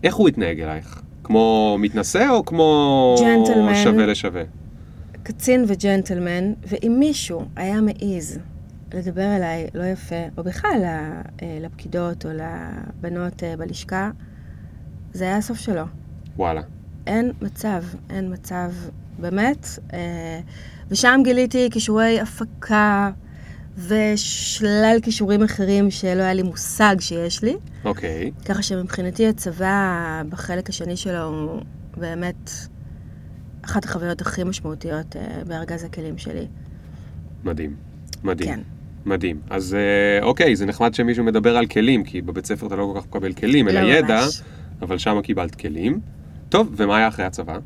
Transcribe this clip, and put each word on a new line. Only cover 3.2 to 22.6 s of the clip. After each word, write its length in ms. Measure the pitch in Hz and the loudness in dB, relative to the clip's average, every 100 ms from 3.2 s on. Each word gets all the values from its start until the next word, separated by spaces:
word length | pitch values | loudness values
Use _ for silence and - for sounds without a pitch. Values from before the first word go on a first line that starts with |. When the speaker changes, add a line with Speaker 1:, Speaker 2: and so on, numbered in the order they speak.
Speaker 2:
ג'נטלמן. 540 | - 117 226 226 208 202 | 8 8 6 6 6 6
Speaker 1:
שווה 300 | 208 214 214 | 6 6 4
לשווה? 380 | 214 98 90 82 - - - - - - - | 2 -2 -4 -8 -10 -18 -18 -18 -16 -16 -14
Speaker 2:
קצין 420 | - - - 254 226 | -12 -4 4 4 4
וג'נטלמן, 880 | 190 202 196 190 180 175 175 190 220 185 | 2 4 2 2 -2 -2 0 -2 -2 -6
ואם 280 | 202 226 240 | -2 2 4
מישהו 460 | 302 285 - 165 - 156 | 4 2 -4 -6 -8 -6
היה 260 | 185 214 | -2 2
מעז 580 | 214 - 202 180 156 - - - - - - | 2 2 -2 -2 -6 -10 -12 -14 -16 -16 -10
לדבר 420 | 180 180 175 196 202 | -6 -4 0 2 2
אליי 320 | 170 165 160 | 0 -2 -4
לא 100 | 165 | -4
יפה, 320 | 180 190 - 170 170 - | -2 -4 -6 -6 -6 -6
או 60 | |
בכלל 340 | 175 180 427 285 | -6 -2 0 2
ל-, 40 | 180 160 156 165 - - | 0 -2 -6 -8 -12 -12
אה, 140 | 170 156 | -10 -8
לפקידות 640 | 165 - - 175 175 170 156 | -10 -12 -6 -4 -4 -4 -8
או 40 | |
לבנות, 1080 | 160 160 170 165 - - - 170 175 175 175 | -8 -8 -10 -10 -10 -12 -10 -8 -4 -6 -6
אה, 140 | 170 165 | -8 -6
בלשכה, 520 | 170 165 - 190 202 - - - - - - - - - - | -8 -10 -6 -4 -4 -8 -16 -18 -16 -16 -16 -16 -16 -16 -14
זה 100 | 180 | -4
היה 140 | 185 202 | -2 0
הסוף 200 | 214 226 | -2 -6
שלו. 240 | - 175 160 - - - - - | -2 -4 -4 -10 -16 -16 -12 -2
Speaker 1:
וואלה. 240 | 90 80 80 - - - - | 0 0 -6 -14 -16 -10 -2
Speaker 2:
אין 240 | 220 247 - | 0 0 -2
מצב, 420 | 202 - 214 185 175 - - | -8 -4 -4 -4 -6 -12 -10
אין 240 | 190 185 | -6 -6
מצב, 380 | 185 - 180 175 175 170 - - - | -8 -8 -6 -6 -6 -12 -14 -14 -8
באמת. 480 | 175 185 233 294 - - - | -4 2 2 0 -6 -12 -10
אה, 460 | 170 170 170 165 165 - - - - - | -8 -6 -6 -6 -8 -10 -14 -16 -16 -4
ושם 300 | - 247 269 | 4 6 8
גיליתי 460 | 254 247 254 254 247 | 6 6 4 2 2
כישורי 480 | 233 220 214 226 226 | 2 2 4 4 4
הפקה, 880 | 220 - 226 - | 0 -6 -10 -10